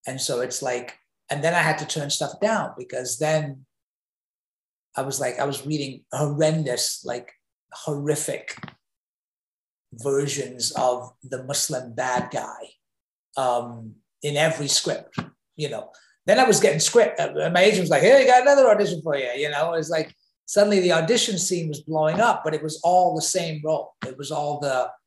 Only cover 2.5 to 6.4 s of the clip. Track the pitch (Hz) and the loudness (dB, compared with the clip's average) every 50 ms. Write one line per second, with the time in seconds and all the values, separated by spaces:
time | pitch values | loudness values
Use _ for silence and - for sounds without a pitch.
2.5 | 226 202 151 - - - 123 - - 131 127 123 - - 156 151 156 156 147 143 | 0 0 -2 -4 -10 -14 -16 -10 -10 -10 -8 -8 -6 -4 -2 0 0 0 -2 -4
3.5 | 135 131 - _ _ _ _ _ _ _ _ _ _ _ _ _ _ _ _ _ | -8 -12 -16 _ _ _ _ _ _ _ _ _ _ _ _ _ _ _ _ _
4.5 | _ _ _ _ _ _ _ _ _ - 135 139 135 135 139 127 120 - 135 143 | _ _ _ _ _ _ _ _ _ -8 -6 -6 -6 -4 -4 -4 -4 -4 -4 -4
5.5 | 135 131 - 143 156 151 139 135 131 - _ _ - 131 151 143 143 143 | -4 -6 -6 -6 -6 -4 -6 -8 -10 -16 _ _ -6 -4 -4 -2 0 0